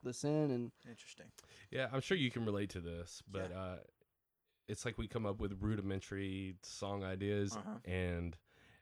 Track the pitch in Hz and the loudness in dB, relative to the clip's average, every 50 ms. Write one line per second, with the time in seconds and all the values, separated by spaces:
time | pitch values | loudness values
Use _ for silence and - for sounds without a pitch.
0 | - 127 117 - - 147 151 156 151 143 127 120 120 120 - _ - 123 117 - | -4 -4 -4 0 2 4 6 6 6 6 4 2 0 -2 -6 _ -16 -18 -16 -16
1 | - - - - - - - - - - - - - - - 131 131 117 127 135 | -16 -18 -16 -16 -18 -18 -18 -20 -20 -20 -20 -20 -14 -6 -2 -2 -2 0 0 0
2 | - - 190 180 135 123 - 120 113 107 101 101 104 92 - 92 85 85 85 85 | 2 4 4 4 4 4 2 2 2 2 2 2 0 0 -2 -4 -6 -4 -4 -6
3 | 87 - - - - - 95 95 92 90 90 95 95 92 92 - - - _ _ | -6 -8 -10 -14 -14 -8 -4 -4 -4 -4 -4 -4 -4 -4 -6 -8 -10 -16 _ _
4 | _ _ _ _ _ _ _ _ _ _ _ _ _ - 107 - - 123 110 - | _ _ _ _ _ _ _ _ _ _ _ _ _ -8 -6 -4 -2 -4 -2 -2
5 | 113 104 - 120 110 101 101 110 107 98 101 95 98 107 110 104 98 98 95 98 | -4 -2 0 0 2 2 2 2 0 -2 0 0 2 2 2 2 2 0 0 0
6 | - - 101 98 98 95 95 95 95 95 92 92 - - - - 101 98 101 101 | -2 -2 -2 -2 -2 -2 -2 -2 -4 -4 -6 -8 -10 -12 -6 -4 -2 -2 0 0
7 | 95 92 95 95 98 101 104 104 101 98 98 107 98 208 214 - - 87 90 92 | 0 0 0 2 2 4 4 4 4 2 0 -2 -4 -6 -6 -6 -2 0 2 2
8 | 90 90 87 85 85 85 82 - - _ _ - - - - - | 4 2 2 2 0 -2 -4 -6 -14 _ _ -20 -20 -20 -20 -20